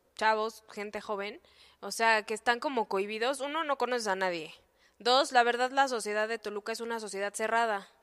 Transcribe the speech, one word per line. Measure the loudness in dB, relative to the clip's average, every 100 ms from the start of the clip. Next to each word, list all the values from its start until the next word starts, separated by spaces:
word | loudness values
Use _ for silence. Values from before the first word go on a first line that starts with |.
| _ -2
chavos, | 0 2 -2 -6 -16
gente | -10 -10 -10
joven, | -8 -6 -6 -10 _ _ -20 -14
o | -8
sea, | 0 4 4
que | 0
están | -4 0 0
como | 0 -2 0
cohibidos, | 0 -2 -2 -2 -2
uno, | -4 -2 -2
no | 0
conoces | 0 0 0
a | 0
nadie. | 0 -2 -6 -16 _ _ _ -4
Dos, | 4 4 6
la | 4
verdad, | 4 4 0
la | 2 2
sociedad | 2 -2 -2 -2
de | -4
Toluca | -6 -8 -6
es | -6
una | -6 -6
sociedad | -6 -4 -4
cerrada, | -2 0 2 2 0 -6 _